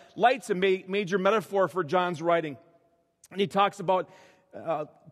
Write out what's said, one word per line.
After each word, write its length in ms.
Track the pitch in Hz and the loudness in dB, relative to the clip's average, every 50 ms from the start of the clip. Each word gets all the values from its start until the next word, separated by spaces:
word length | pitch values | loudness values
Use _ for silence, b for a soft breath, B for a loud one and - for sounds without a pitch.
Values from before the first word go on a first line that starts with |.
| B B B | B B B
light's 360 | 143 196 240 269 240 - - | 2 4 4 4 2 -2 -4
a 40 | 196 | -2
ma-, 280 | 180 185 190 190 190 - 180 | 0 2 2 0 0 -2 -4
major 300 | 185 202 208 160 196 190 | -4 -4 -2 -2 0 0
metaphor 500 | 185 196 220 214 156 - 196 196 190 156 | 2 2 2 2 0 -2 0 0 0 2
for 160 | - 185 175 | 0 -2 -4
John's 380 | 135 170 180 180 175 180 143 | 0 0 0 0 0 -2 -2
writing. 360 | 165 170 170 170 160 151 135 - - _ _ _ _ _ _ _ _ _ _ _ _ - | 0 0 2 2 0 -2 -8 -14 -18 _ _ _ _ _ _ _ _ _ _ _ _ -10
And 100 | 175 185 | -4 -4
he 60 | 202 165 | -4 0
talks 320 | - 196 202 196 - - | 2 2 2 2 0 -2
about, 300 | 185 165 190 185 170 - B B B B B B B B - | -2 0 0 0 0 -4 B B B B B B B B -18
uh, 320 | 104 104 165 160 151 151 - - _ _ - | -12 -8 -6 -6 -6 -6 -10 -14 _ _ -20